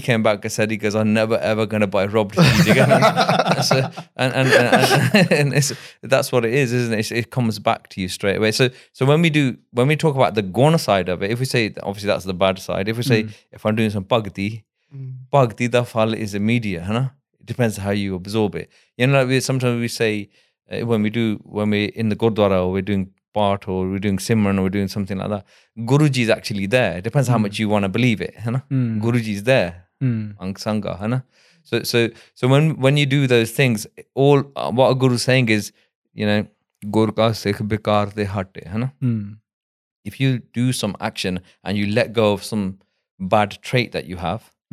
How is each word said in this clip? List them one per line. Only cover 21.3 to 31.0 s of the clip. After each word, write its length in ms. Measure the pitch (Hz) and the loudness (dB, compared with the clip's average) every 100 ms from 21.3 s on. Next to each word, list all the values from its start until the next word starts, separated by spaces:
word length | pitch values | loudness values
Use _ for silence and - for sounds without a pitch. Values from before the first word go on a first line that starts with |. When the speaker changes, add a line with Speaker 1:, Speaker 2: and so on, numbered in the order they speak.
| 104 - 98 | -2 -6 -4
Speaker 1:
when 100 | 107 | 0
we're 220 | 104 104 - | 0 -2 -2
in 60 | 110 | -4
the 80 | 101 113 | 0 0
gurdwara 340 | 107 101 95 90 | 4 4 4 0
or 60 | |
we're 160 | 95 98 | -2 -2
doing 160 | 98 92 _ _ | -2 -4 _ _
part 340 | 107 101 101 - | 0 0 0 -2
or 100 | 92 92 | -4 -2
we're 140 | 98 104 | -2 -2
doing 100 | 95 | -2
simran 420 | - 113 101 98 | 0 0 2 2
or 40 | |
we're 120 | 95 101 | 0 -2
doing 100 | 98 | -4
something 280 | 107 98 98 | -4 -6 -6
like 80 | 95 | -6
that, 160 | 104 - _ _ 110 113 | -6 -10 _ _ -8 0
Guruji 320 | 143 151 127 | 2 2 2
is 60 | 110 | 0
actually 380 | 107 - 104 98 | 0 -2 -6 0
there. 300 | 127 107 85 | 2 2 -2
It 60 | 113 | -2
depends 240 | 143 120 117 | 0 2 0
how 20 | |
Speaker 2:
Mm. 100 | 104 | 0
Speaker 1:
much 120 | 104 | -2
you 60 | 107 | 0
wanna 200 | 104 98 | 0 0
believe 320 | 104 123 98 | 2 2 0
it, 140 | 85 - 113 | -4 -8 -6
है 40 | 127 | -6
ना? 40 | - | -4
Speaker 2:
Mm. 300 | 135 120 110 117 | -2 -2 -2 0
Speaker 1:
Guruji 280 | 120 110 101 | 0 0 -2
is 40 | 107 | 2
there. 180 | 131 87 90 - - | 2 0 -6 -18 -4
Speaker 2:
Mm. 320 | 131 113 107 101 | -2 -2 -6 -8
Speaker 1:
Ang 120 | 92 98 110 | -10 -6 -4
Sangha, 340 | 107 92 | -4 -4
है 100 | 87 | -6